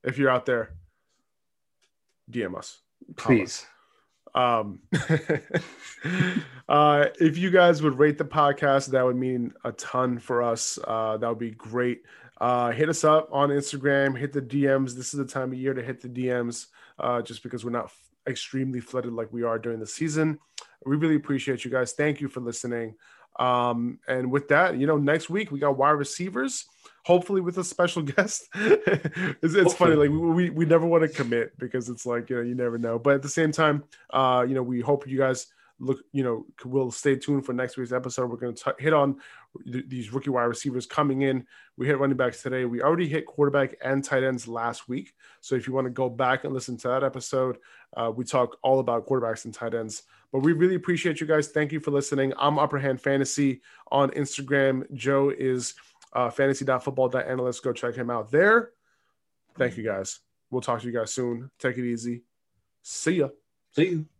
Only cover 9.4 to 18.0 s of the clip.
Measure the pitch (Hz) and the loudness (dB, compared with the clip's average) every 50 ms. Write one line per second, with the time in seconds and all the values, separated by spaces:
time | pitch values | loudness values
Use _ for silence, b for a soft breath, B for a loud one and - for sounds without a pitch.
9.4 | 120 - - - _ 123 113 - - - - 127 127 127 123 120 117 - 127 120 | -4 -6 -8 -8 _ -10 -8 -8 -12 -4 -2 0 0 0 -2 -4 -4 -2 0 0
10.4 | 120 120 113 113 - - - - - - 110 113 110 110 110 110 117 117 117 110 | 2 0 0 -2 -4 -6 -6 -8 -6 -4 -2 -2 -2 -2 -2 -2 -2 -4 -4 -4
11.4 | 117 117 110 113 - 110 110 123 123 123 120 - B B B B B B B B | -6 -10 -10 -12 -16 -8 -2 -2 0 0 -2 -4 B B B B B B B B
12.4 | - 123 123 123 120 120 120 117 156 156 160 - - 156 156 156 156 - - 139 | 0 0 2 2 0 0 0 0 0 0 0 2 4 6 6 6 4 2 0 2
13.4 | 143 139 139 143 139 143 - 139 131 143 139 139 139 139 131 123 139 143 139 143 | 2 2 2 0 -2 -4 -8 -2 0 2 2 4 2 0 0 -2 -6 -4 -4 -6
14.4 | 135 117 127 143 139 139 135 135 135 127 120 127 127 - - 143 135 123 - 135 | -6 -2 -2 0 2 4 4 2 2 -2 -4 -10 -10 -8 -6 -6 -6 -6 -6 -6
15.4 | 131 127 131 127 131 135 131 127 120 127 127 120 - 123 123 123 127 127 123 123 | -6 -6 -6 -4 -4 -4 -4 -4 -6 -8 -10 -10 -12 -12 -8 -4 -2 0 0 0
16.4 | 120 120 117 - - _ b b b b b b - 120 120 120 113 - 117 110 | -2 -4 -6 -8 -14 _ b b b b b b -2 -2 -2 -2 -4 -6 -12 -14
17.4 | _ 120 127 120 104 120 117 120 92 - _ _ | _ -10 -10 -8 -8 -4 -4 -4 -6 -6 _ _